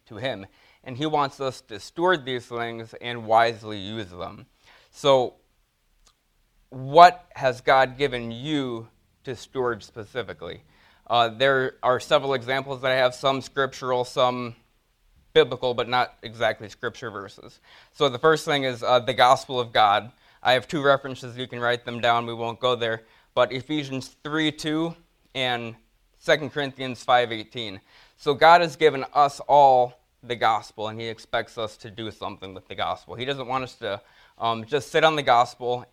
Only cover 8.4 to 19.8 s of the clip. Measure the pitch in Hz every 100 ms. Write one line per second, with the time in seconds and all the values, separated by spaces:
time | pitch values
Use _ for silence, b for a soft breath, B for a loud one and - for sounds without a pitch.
8.4 | 139 151 131 117 113 _ _ _ - 120
9.4 | - 135 123 110 - - 101 127 98 90
10.4 | 85 - _ b b b b 120 117 110
11.4 | 135 135 131 - 123 127 - 151 135 135
12.4 | 117 135 135 131 131 127 127 127 143 135
13.4 | - - 131 - 131 127 123 - 127 123
14.4 | 120 113 _ _ _ _ _ _ _ 160
15.4 | 147 123 127 120 117 123 120 _ 113 113
16.4 | 113 110 104 - 120 - 120 98 98 -
17.4 | - - b b b - 143 120 160 156
18.4 | 165 143 135 120 110 123 117 123 127 131
19.4 | - 127 117 120